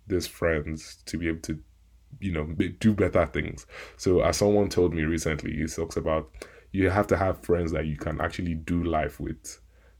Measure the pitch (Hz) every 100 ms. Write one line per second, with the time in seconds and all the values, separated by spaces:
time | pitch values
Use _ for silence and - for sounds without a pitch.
0 | - 90 - - 85 78 78 78 - -
1 | - 82 85 80 - 76 - _ _ _
2 | _ - 98 82 76 78 92 - 110 104
3 | 90 90 82 80 80 82 - - - -
4 | 95 90 85 - 104 104 101 92 87 82
5 | 78 82 80 76 - 73 80 - 82 82
6 | 78 78 71 - - - - 95 95 101
7 | 101 95 95 90 - 87 82 78 80 73
8 | 80 76 82 - 87 80 78 87 85 78
9 | 73 - 73 78 - - _ _ - _